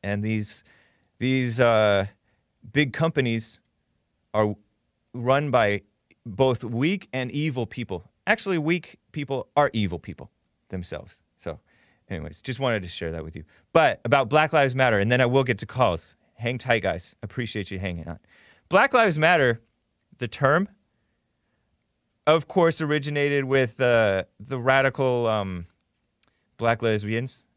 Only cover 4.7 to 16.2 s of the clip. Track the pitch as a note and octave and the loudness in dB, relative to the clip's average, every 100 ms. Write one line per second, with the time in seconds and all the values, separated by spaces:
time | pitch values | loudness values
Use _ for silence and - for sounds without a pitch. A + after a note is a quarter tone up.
4.7 | _ _ _ _ A#2+ A#2+ C#3 D3 B2 G#2 | _ _ _ _ -6 0 0 2 2 2
5.7 | G2+ _ _ _ _ - F#2+ C3 A#2+ A2+ | 0 _ _ _ _ -14 0 2 2 -4
6.7 | A#2 D3 G3 - C3 B2 C#3+ D#3 B2+ A2 | -2 -2 -2 -6 -8 -6 -4 -4 -4 -6
7.7 | - A#2 F2+ - _ - G#3+ G3 F3 D3+ | -8 -10 -10 -12 _ -4 -4 -2 -4 -2
8.7 | F3 - - _ D#3 C#3 C3 - - - | -4 -6 -20 _ -12 -6 -8 -2 0 2
9.7 | A2+ F2+ E2+ - E2 - _ _ _ _ | 0 -2 -4 -12 -18 -20 _ _ _ _
10.7 | F#2 E2+ D2+ - _ _ _ E2+ D#2 _ | -12 -10 -12 -14 _ _ _ -14 -14 _
11.7 | _ _ _ _ F2+ D#2 E2 - B2+ C3 | _ _ _ _ -10 -10 -12 -10 -4 -2
12.7 | A2 F2+ - E2+ D#2+ D#2 D#2 D2 _ _ | -2 -4 -10 -8 -8 -10 -14 -18 _ _
13.7 | E3 D3 G#2 - C#3 A#2+ D3 D3+ D#3 C#3 | 4 4 2 2 2 4 2 4 2 2
14.7 | B2+ B2+ G#2 G#2 B2 B2 C3 B2+ G#2+ G#2 | 2 2 4 2 4 4 2 0 -4 -6
15.7 | C3 A#2 E2+ - - | 0 2 0 -8 -20